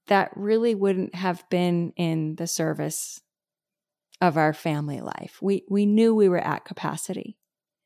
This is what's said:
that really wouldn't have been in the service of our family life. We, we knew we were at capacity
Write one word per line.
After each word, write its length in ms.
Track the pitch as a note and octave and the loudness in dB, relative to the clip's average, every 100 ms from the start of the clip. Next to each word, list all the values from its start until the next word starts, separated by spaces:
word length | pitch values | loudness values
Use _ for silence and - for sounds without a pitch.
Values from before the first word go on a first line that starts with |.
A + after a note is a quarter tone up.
| - | 0
that 240 | G3 - | 2 2
really 400 | - G3+ A3 A#3 | -4 0 2 2
wouldn't 400 | G#3 G3 F#3 F#3 | 2 0 0 -2
have 340 | F3+ F#3 F3 - | -4 -4 -4 -2
been 420 | F3+ F3+ F3 E3+ - | 0 2 0 -2 -2
in 380 | E3+ D#3+ D#3 | -2 0 -4
the 120 | D#3+ E3+ | -4 -6
service 720 | - D#3+ D3+ D3+ - - - _ _ _ _ _ _ _ _ _ - | -2 -2 -2 -6 -6 -10 -14 _ _ _ _ _ _ _ _ _ -2
of 160 | F3+ D3+ | 2 4
our 160 | D#3 | 2
family 480 | D3+ E3 D3 D3 C#3 | 0 -2 -4 -4 -6
life. 380 | - - - - | -8 -10 -14 -6
We, 220 | F#3+ G3+ - | -2 -2 0
we 180 | G3+ G3+ | 2 4
knew 280 | G#3+ A3+ | 6 6
we 140 | A3 G3 | 6 4
were 100 | F3+ | 4
at 260 | - D3+ | 0 -4
capacity 760 | - - D#3+ D#3 - F#3 - - _ _ _ _ | -8 -8 -8 -6 -8 -10 -10 -16 _ _ _ _